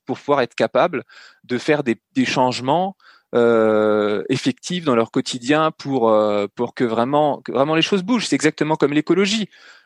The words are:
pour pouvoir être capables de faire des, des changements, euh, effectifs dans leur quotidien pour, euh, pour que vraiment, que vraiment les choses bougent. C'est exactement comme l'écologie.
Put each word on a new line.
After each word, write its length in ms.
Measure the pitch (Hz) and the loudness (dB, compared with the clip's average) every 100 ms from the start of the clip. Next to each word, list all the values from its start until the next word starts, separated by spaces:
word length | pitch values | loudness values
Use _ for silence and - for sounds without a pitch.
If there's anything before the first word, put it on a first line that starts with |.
| - | -10
pour 140 | 127 | -10
pouvoir 220 | - 143 | -2 0
être 120 | 120 | 0
capables 500 | - 113 127 165 135 - - - _ | -2 -2 2 0 -2 -10 -20 -20 _
de 140 | _ 123 | _ -6
faire 260 | - 147 | 0 0
des, 160 | 127 110 _ | 0 -2 _
des 120 | - 127 | -2 0
changements, 720 | - 127 117 127 156 190 196 - - _ | 2 0 0 -2 0 0 -6 -20 -20 _
euh, 920 | 120 117 117 110 107 107 107 104 104 - | 2 4 4 4 4 2 2 0 -2 -2
effectifs 560 | 131 - 123 - 180 160 | -2 -2 -4 -6 -6 0
dans 100 | 120 | 0
leur 140 | 113 | 0
quotidien 640 | - - 131 120 151 160 | -2 -6 -8 -2 0 0
pour, 400 | - 143 135 113 | -4 -6 0 2
euh, 340 | 107 107 104 101 | 4 2 0 -4
pour 220 | - 120 - | -4 -6 -2
que 80 | |
vraiment, 580 | 123 110 120 147 151 131 | -2 0 0 2 0 -2
que 100 | - | -6
vraiment 220 | 113 139 | -2 0
les 80 | 160 | 0
choses 220 | 160 202 | 0 -2
bougent. 240 | 180 240 - | 0 -2 0
C'est 80 | 139 | 0
exactement 400 | 156 - 151 156 | 0 -2 -2 0
comme 180 | 139 | 0
l'écologie. 560 | 147 202 175 202 220 202 - - - | 0 0 0 2 0 -4 -10 -20 -20